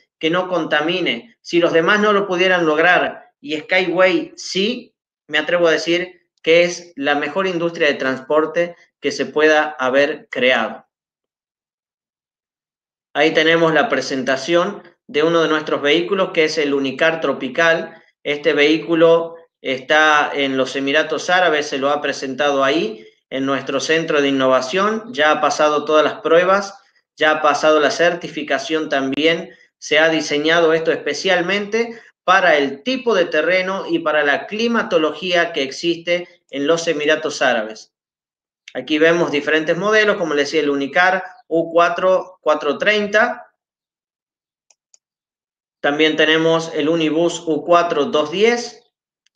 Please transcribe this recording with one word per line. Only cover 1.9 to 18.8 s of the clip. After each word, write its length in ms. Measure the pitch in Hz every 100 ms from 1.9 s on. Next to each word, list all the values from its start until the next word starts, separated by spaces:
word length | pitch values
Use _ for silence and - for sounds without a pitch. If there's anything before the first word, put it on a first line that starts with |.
| 208
no 140 | 208
lo 140 | 202 196
pudieran 380 | 180 185 180 160
lograr 640 | 151 170 165 135 - - _
y 160 | 143 151
Skyway 720 | - 185 180 170 185 165 127 -
sí, 600 | - 185 208 240 - _ _ _ -
me 100 | 151
atrevo 300 | 156 175 170
a 40 |
decir 560 | 160 170 175 180 - _ _
que 220 | 160 170
es 300 | 175 175 - -
la 180 | 139
mejor 320 | 143 147 180 190
industria 420 | 170 170 165 151
de 60 |
transporte 840 | 135 131 127 - 151 156 170 175 170 _ _
que 120 | 143
se 160 | 143 135
pueda 480 | 147 156 151 147 -
haber 500 | 131 135 143 151 -
creado. 560 | 135 123 123 107 110 _ _ _ _ _ _ _ _ _ _ _ _ _ _ _ _ _ _ _ _ _ _ _
Ahí 200 | 147 156 160
tenemos 380 | 156 165 165
la 160 | 151 -
presentación 920 | 131 127 135 131 131 - 170 185 202 - _ _
de 160 | 143
uno 220 | 160 165
de 60 | 160
nuestros 320 | 156 151 143
vehículos, 500 | 143 165 175 196 180
que 120 | 170 156
es 120 | 160
el 160 | 143
Unicar 480 | 139 135 131 160 160
Tropical. 800 | 139 131 131 - 165 165 - - _ _
Este 300 | - 147 160
vehículo 840 | 147 147 160